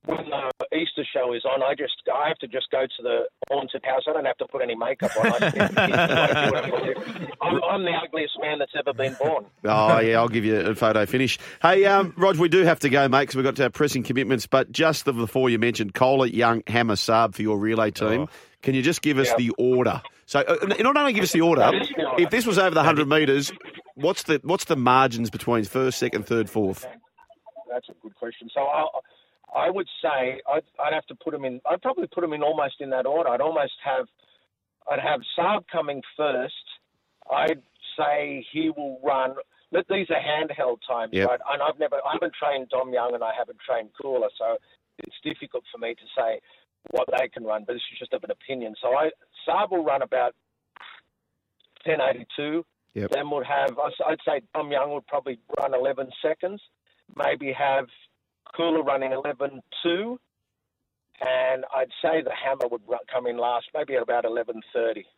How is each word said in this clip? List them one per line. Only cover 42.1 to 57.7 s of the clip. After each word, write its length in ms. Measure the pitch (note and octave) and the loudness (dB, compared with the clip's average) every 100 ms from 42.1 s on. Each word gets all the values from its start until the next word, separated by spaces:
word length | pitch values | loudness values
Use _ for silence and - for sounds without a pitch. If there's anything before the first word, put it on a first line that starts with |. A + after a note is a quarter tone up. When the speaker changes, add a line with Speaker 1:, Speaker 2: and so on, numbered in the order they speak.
Speaker 1:
haven't 200 | D#3+ E3+ | -2 -4
trained 360 | - D3 C#3 B2+ | -2 -2 -2 -2
Dom 240 | C3 B2+ | -4 -2
Young 200 | B2 A#2+ | -2 -2
and 100 | A#2+ A2+ | -2 -4
I 80 | A2+ | -4
haven't 200 | A#2 A2+ - | -6 -8 -4
trained 220 | B2 G#2+ - | -4 -4 -10
Cooler, 280 | C#3 B2+ G#2+ - | -4 -2 -2 -2
so 180 | A2+ A2+ _ _ _ - | -4 -4 _ _ _ -20
it's 160 | - - | -18 -10
difficult 420 | - - - B2+ - | -10 -10 -10 -10 -10
for 80 | A#2 | -10
me 160 | A#2 A#2 | -10 -10
to 60 | A2 - | -8 -4
say 220 | A2+ A2 _ _ _ _ - | -2 -4 _ _ _ _ -6
what 180 | - - - | -4 0 -2
they 80 | C3 | -2
can 160 | C3 | -6
run. 220 | A2+ G#2+ G#2 | -6 -6 -6
But 60 | |
this 80 | A#2+ - | -10 -10
is 80 | - | -14
just 140 | B2 | -8
of 100 | A#2+ | -8
an 80 | - | -6
opinion. 440 | G#2 - C3 A2+ G#2+ | -10 -8 -8 -8 -6
So 140 | A#2+ C3+ | -2 0
I, 140 | D#3 - _ - - | 0 -4 _ -10 -2
Saab 260 | F3 G#3 | -2 0
will 120 | F3+ | 0
run 180 | D#3 C#3 | 0 0
about 320 | B2 B2+ B2 - _ _ _ - - - _ _ _ _ _ _ _ _ E3 | 0 0 0 -4 _ _ _ -20 -20 -20 _ _ _ _ _ _ _ _ -2
ten 140 | D3+ | 2
eighty-two. 640 | C3 B2+ A#2 - D3 D#3+ E3 _ _ | 2 0 -6 -8 -4 -4 -6 _ _
Speaker 2:
Yep. 180 | G#2 G2+ | -8 -4
Speaker 1:
Then 180 | - G3 | -4 -2
would 140 | G#3+ D3 | -4 -2
have, 320 | D3 - A#2+ D3+ - - | 0 0 -2 -6 -2 -2
I'd 120 | D#3 D#3 | -2 -2
say 160 | C#3+ _ | -4 _
Dom 180 | D#3 D3 | -8 -4
Young 220 | C#3+ C#3+ | -2 -2
would 120 | D3 - | -4 -4
probably 300 | C#3+ C3+ A#2+ _ D3 | -6 -4 -10 _ -4
run 140 | C#3 | -2
eleven 360 | C3 C3 C3 C3 - | 0 -2 -4 -8 -4
seconds, 400 | D#3 D#3+ F3+ G#3 _ _ _ _ _ - | -4 -2 -6 -8 _ _ _ _ _ -4
maybe 360 | C#3+ B2+ C#3 | -2 -2 -6
have 360 | C3 C#3+ | -2 0